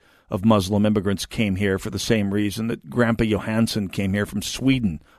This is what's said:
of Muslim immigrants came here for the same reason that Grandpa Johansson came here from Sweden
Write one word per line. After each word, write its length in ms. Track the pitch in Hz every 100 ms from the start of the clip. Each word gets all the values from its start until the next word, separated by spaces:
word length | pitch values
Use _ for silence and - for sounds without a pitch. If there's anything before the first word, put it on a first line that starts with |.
| _ _ _
of 160 | 101 107
Muslim 400 | 107 90 104 107
immigrants 400 | 104 98 98 -
came 320 | - 107 95
here 200 | 101 95
for 120 | 107
the 100 | 95
same 340 | - 113 101
reason 340 | 101 104 104 113
that 220 | - -
Grandpa 360 | 131 117 113 113
Johansson 640 | 101 - 110 113 113 98
came 240 | - 98
here 120 | 101 101
from 160 | 104
Sweden 600 | - - 131 131 107 76 -